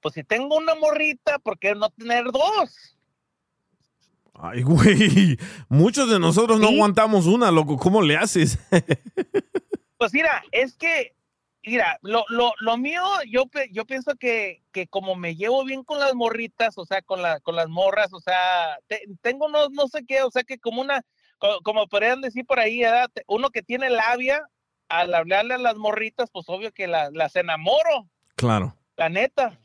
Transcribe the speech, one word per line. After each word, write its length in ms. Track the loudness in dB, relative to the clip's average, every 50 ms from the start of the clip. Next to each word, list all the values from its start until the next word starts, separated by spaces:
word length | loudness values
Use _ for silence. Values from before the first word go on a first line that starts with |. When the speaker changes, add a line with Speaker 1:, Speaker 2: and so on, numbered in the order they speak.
Speaker 1:
pues, 140 | _ -8 -10
si 80 | -10 -6
tengo 340 | _ -4 -4 -2 0 -2 0
una 160 | 0 0 -2
morrita, 640 | 0 2 0 2 2 0 -2 -4 -2 _ -2 -2 -2
¿por 200 | _ -6 -8 -4
qué 160 | -2 -4 -2
no 140 | 0 -2 -4
tener 340 | _ -6 -6 -2 -2 -2 -2 -2
dos?" 640 | 0 0 0 2 2 0 -2 -2 -4 -20 -20 -20 _ _ _ _ _ _ _ _ _ _ _ _ _ _ _ _ _ _ _ _ _ _ _ _ _ _ _ _ _
Speaker 2:
Ay, 300 | -16 -14 -10 -6 -4 2
güey, 760 | 2 4 6 6 6 6 6 4 4 6 6 6 4 2 0 -6 -14 -16 -18 -6 _
muchos 400 | 4 4 4 4 4 2 2 2
de 80 | 2 2
nosotros 400 | 4 2 4 2 4 4 4 4
no 80 | 6 4
Speaker 1:
Sí. 40 | 6
Speaker 2:
aguantamos 520 | 6 4 4 4 4 4 4 4 4 4 4
una, 240 | 4 4 4 4
loco, 260 | 4 4 2 2 -2 0
¿cómo 240 | 2 4 4 4
le 160 | 4 4 4 2
haces? 400 | 0 0 2 2 2 2 0 -4 -4 _
<laughs> 1160 | 2 2 2 2 -4 -4 _ -10 _ -6 -6 _ -4 -4 -4 _ _ -8 _ _ -12 -12 _ _ _ _
Speaker 1:
Pues 160 | -4 0 0
mira, 260 | 0 0 0 0 -2 -6 -4
es 240 | -2 -2 -2 -2 -4 _
que, 360 | -4 -2 -2 -2 -4 -6 _ _ _ _ _ _ _ _ _ _ _
mira, 360 | -4 -2 0 0 0 -2 -4
lo, 240 | -6 -2 -2 -2 -2 0
lo, 240 | 0 2 2 2 0 -2
lo 160 | -2 -2 -2
mío, 280 | -2 -2 -4 -4 -2 -2 -2 -2 -2 -4 -2
yo 180 | 0 0 0
pe-, 240 | 0 _ -6 -6 -6
yo 140 | -6 -10 -8
pienso 300 | _ -8 -8 -6 -6 -6
que, 480 | -4 -2 -4 -2 -2 -4 -6 -8 _ _ _
que 160 | _ -10 -10 -6
como 260 | -6 -8 -4 -4 -6
me 200 | -6 -6 -8 -8
llevo 280 | -6 -4 -2 -2 -2 -2
bien 200 | -4 -8 -10 -8
con 160 | -8 -6 -2
las 160 | 0 -2 0
morritas, 600 | 0 -2 -2 -2 -4 -8 -10 _ _ -4 -4 -4 -6
o 60 | -10 -6
sea, 160 | -6 -6 -4
con 180 | _ -6 -4
la, 180 | -2 -2 -2 -2
con 160 | _ -6 -2
las 120 | -2 -2 -4
morras, 420 | -2 0 0 2 2 2 0 -2
o 80 | -4 -10
sea, 600 | _ -2 0 0 2 2 0 0 -2 -4 -6 -10 _ _
te-, 160 | -10 -10 -10 -14 -20 -8
tengo 260 | _ -6 -4 -2 -4 0
no, 220 | 2 0 0 0
no 180 | 0 -4 -4 -4
sé 140 | -4 -10 -8 -2
qué, 160 | -2 0 0
o 80 | 0
sea, 100 | -2 -4
que 160 | -6 _ -10 -10
como 240 | _ -8 -6 -6
una, 220 | -4 -2 -4 -4 -4 _ _ _ _ _ _ _
co-, 220 | -2 0 0 0
como 240 | -4 -2 0 0 -2 0
podrían 320 | 0 0 2 2 0 0
decir 280 | -4 -8 -8 -8 -4 _
por 120 | 0 0
ahí, 220 | 0 0 0 0
¿verdad? 280 | 0 2 2 2 0 0 _
Te-, 100 | -14 -8 -4
uno 240 | -4 -2 -2 -2
que 100 | _ -4
tiene 300 | -8 _ -6 -4 -2 0
labia, 500 | 0 0 0 0 -2 -2 0 -2 -2 -2 -4 -10 _ _ _ _ _ _ _ _
al 240 | -2 -2 0 0 0
hablarle 400 | -2 0 2 0 0 0 0 -4
a 60 | -2
las 160 | -2 -2 -2
morritas, 560 | -2 -4 -4 -2 -2 -6 -8 _ -6 -6 -6 _
pues 160 | -16 -12 -10
obvio 220 | -10 -8 -10 -12
que 160 | _ -10 -6 -4
la-, 240 | -2 -2 -2 -4 -4
las 220 | -4 -4 -2 -2
enamoro. 760 | -4 -2 -2 -4 -4 0 2 2 2 2 2 0 -2 -4 _ _ _ _ _ _
Speaker 2:
Claro. 400 | -4 0 0 0 0 0 -4 -10 _ _ _ _ -4
Speaker 1:
La 100 | -4 -2
neta. 500 | -2 -2 -2 -2 _ -2 -4 -4 -4 _ _